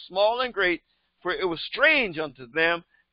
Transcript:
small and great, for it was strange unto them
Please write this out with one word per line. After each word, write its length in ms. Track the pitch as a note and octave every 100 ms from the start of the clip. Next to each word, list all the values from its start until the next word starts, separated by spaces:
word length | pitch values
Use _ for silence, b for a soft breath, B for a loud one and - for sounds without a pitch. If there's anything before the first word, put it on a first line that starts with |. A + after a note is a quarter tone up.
| -
small 320 | F#3 G#3+ A#3+
and 120 | B3+
great, 280 | G3 F3+ E3 _ _ _ _
for 100 | F3+
it 140 | D#3 F3+
was 120 | D#3+
strange 560 | - G#3+ D4+ D4 G#3+ D#3
unto 280 | D3+ C3 B2
them 380 | D3+ E3 E3+ _ _ _